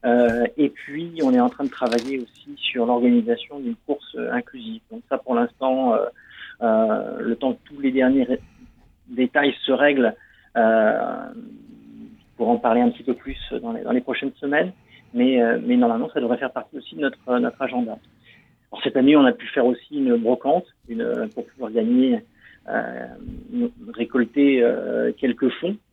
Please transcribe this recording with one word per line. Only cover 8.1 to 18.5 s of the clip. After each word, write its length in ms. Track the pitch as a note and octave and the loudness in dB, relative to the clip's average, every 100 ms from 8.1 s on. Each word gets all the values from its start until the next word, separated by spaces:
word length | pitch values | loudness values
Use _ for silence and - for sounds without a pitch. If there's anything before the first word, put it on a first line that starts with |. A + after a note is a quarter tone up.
| C3+ | 4
ré-, 180 | B2 B2+ - _ - _ _ _ _ | 2 -2 -6 _ -20 _ _ _ _
détails 480 | B2 B2+ D3+ C#3+ C3+ - | -2 0 2 0 -2 -2
se 60 | |
règlent, 420 | B2+ C#3+ C#3+ A#2 G#2+ _ _ _ - | 2 4 4 0 -2 _ _ _ 0
euh, 420 | A2+ A2+ G#2+ A2 - - - - - - - - - - - - _ _ | 4 4 4 2 -4 -6 -12 -16 -18 -20 -20 -20 -20 -20 -20 -20 _ _
pour 140 | A2+ | 0
en 80 | A#2 | 2
parler 240 | B2 A#2 | 4 4
un 80 | B2 | 4
petit 140 | - | 0
peu 100 | A#2+ | -6
plus 240 | B2 - C3+ - - | -6 -6 -12 -8 -8
dans 100 | A#2+ | -6
les, 100 | A#2 | -8
dans 80 | - | -2
les 100 | B2 | -2
prochaines 320 | B2 C3 C#3 - | -2 -6 -6 -8
semaines, 320 | C#3+ D3 F3+ F#3 _ - _ | -4 -2 -2 -6 _ -20 _
mais, 280 | A#2+ B2 C3 | 0 2 4
euh, 180 | A#2 A#2 | 4 2
mais 140 | A#2+ B2 | 2 4
normalement, 320 | B2 A2+ D#3 | 4 2 -2
ça 60 | - | -2
devrait 180 | A#2+ B2 | -2 -2
faire 140 | C3+ | -4
partie 260 | - A2+ C#3+ | -8 -10 -14
aussi 180 | - D#3+ | -16 -6
de 60 | |
notre, 160 | C#3+ B2+ - | -6 -6 -4
euh, 100 | B2 | 0
notre 220 | B2 - | 0 -4
agenda. 360 | C3+ B2+ A#2 G#2+ _ _ _ - _ | -6 -4 -6 -8 _ _ _ -20 _